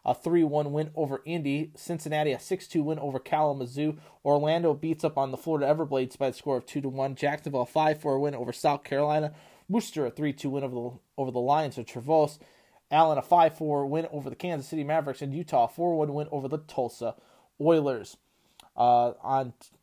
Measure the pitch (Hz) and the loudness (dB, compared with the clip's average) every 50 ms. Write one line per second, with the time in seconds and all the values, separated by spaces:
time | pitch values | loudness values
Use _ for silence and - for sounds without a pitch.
0 | _ - 127 - - 170 170 175 165 151 143 151 151 143 139 151 156 156 156 160 | _ -2 -2 -2 0 2 4 4 4 4 2 0 -2 0 -2 -4 -4 -4 -4 -4
1 | 160 139 135 135 - 151 165 175 151 143 139 143 156 156 - - - - 170 160 | -4 -4 -4 -6 -6 -6 -6 -4 -2 -2 -2 -2 -4 -6 -10 -14 -10 -8 -8 -6
2 | - 151 156 151 151 151 131 120 - - 190 185 - - - 170 147 147 160 156 | -4 -4 -2 0 0 0 -2 -2 -4 -6 -6 -6 -6 -4 -2 -2 -2 0 -2 -4
3 | 135 143 135 131 - - - 156 156 151 143 135 131 120 127 139 147 151 151 151 | -4 -6 -6 -6 -4 -2 0 2 2 2 2 -2 -4 -6 -4 -2 -2 -2 -2 -4
4 | - - - _ - 143 143 143 147 151 160 170 170 165 147 139 - 156 160 156 | -10 -20 -20 _ 0 2 2 4 4 2 2 2 2 2 0 0 -2 -4 -2 0
5 | - 156 151 - 139 135 131 123 - 165 160 151 143 135 151 156 160 143 147 135 | -2 -2 0 0 -2 -2 -4 -6 -4 -4 -2 0 2 2 2 2 0 0 0 -2
6 | 131 127 - - 143 131 123 - - 151 135 123 - - - 147 139 139 131 135 | -2 -2 -4 -2 -2 -2 -2 -4 -4 -4 -4 -4 -4 -6 -6 -6 -6 -4 -4 -4
7 | 135 139 135 127 - 143 147 151 - 156 139 131 123 - - 156 156 156 156 151 | -4 -4 -4 -2 -2 -2 -2 -2 -6 -4 -2 -2 -2 0 0 2 2 4 2 2
8 | 156 151 135 131 143 147 143 120 123 123 120 - - 156 143 139 - - 143 139 | 0 0 0 2 0 0 -2 -4 -6 -8 -6 0 0 2 2 0 -2 -2 0 0
9 | 147 147 151 156 151 147 151 - - - - _ _ - 185 233 220 - - 160 | 2 2 2 0 0 -2 -6 -10 -18 -20 -20 _ _ -2 -2 -2 -2 -2 -4 -2
10 | 143 120 117 - 151 147 139 147 - 143 135 143 135 131 127 123 117 123 123 - | -2 -2 -2 -2 -2 -2 -2 -2 -4 -4 -2 -2 -4 -4 -4 -6 -6 -8 -10 -12
11 | - _ _ - 139 131 123 123 123 127 143 156 156 143 - - 117 - - 127 | -18 _ _ -4 -4 -2 -2 -2 2 2 2 2 2 0 -4 -8 -10 -10 -10 -10
12 | 117 139 160 160 151 147 151 - - - _ _ _ _ _ _ _ _ - 151 | -2 2 4 4 4 2 0 -6 -20 -20 _ _ _ _ _ _ _ _ 4 4
13 | 165 160 156 139 127 - - 175 165 160 156 - 160 151 147 143 143 139 143 160 | 6 6 4 2 2 4 6 6 6 4 2 0 -2 -2 0 0 0 0 -2 -2
14 | 170 - - 147 139 135 - - - 180 175 151 131 - - 160 147 143 151 160 | -4 -4 -8 -10 -10 -10 -10 -8 -6 -6 -4 -6 -6 -6 -6 -6 -2 0 0 0
15 | 151 147 131 - 147 139 135 156 175 156 - 135 117 - - - 170 175 170 160 | 0 -2 -6 -6 -6 -6 -6 -6 -6 0 2 2 2 2 2 -2 0 0 2 2
16 | 151 147 143 147 151 151 151 147 135 135 147 151 156 - - - 127 117 - - | 0 0 -2 -4 -4 -4 -6 -6 -4 -4 -6 -6 -8 -6 -4 -4 -4 -4 -4 -6
17 | 117 117 107 - _ _ _ _ _ _ _ _ 147 156 170 160 147 143 131 113 | -8 -8 -8 -8 _ _ _ _ _ _ _ _ 2 4 4 4 4 2 -2 -4
18 | 98 - - - _ _ _ _ _ _ _ - - _ _ - 117 123 120 120 | -6 -10 -16 -20 _ _ _ _ _ _ _ -20 -20 _ _ 2 4 6 6 6
19 | 120 120 113 - - - 135 135 135 123 113 - - - _ _ | 4 2 0 -4 -4 -2 -2 0 -2 -4 -8 -14 -20 -20 _ _